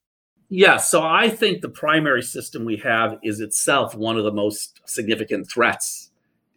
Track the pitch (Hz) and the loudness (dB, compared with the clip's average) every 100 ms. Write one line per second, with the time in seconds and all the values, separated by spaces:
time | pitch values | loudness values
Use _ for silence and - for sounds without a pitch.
0 | _ _ _ _ _ 185 190 123 - 170 | _ _ _ _ _ 4 6 6 4 2
1 | 160 170 226 220 214 180 - - 151 156 | 4 2 2 2 -2 -2 -6 -6 0 2
2 | 151 123 - 139 - 139 113 104 123 113 | 2 0 -2 -10 -10 -10 -6 -4 0 0
3 | 113 110 110 104 107 - - 139 110 107 | 0 -2 -6 -6 -6 -2 0 2 0 -4
4 | 113 113 107 104 104 107 - - - - | -4 -2 -2 0 -2 -4 -12 -16 -10 -6
5 | 107 107 107 101 - 120 117 - - - | -2 -2 -2 -6 -4 0 2 2 -6 -10
6 | - _ _ _ _ | -16 _ _ _ _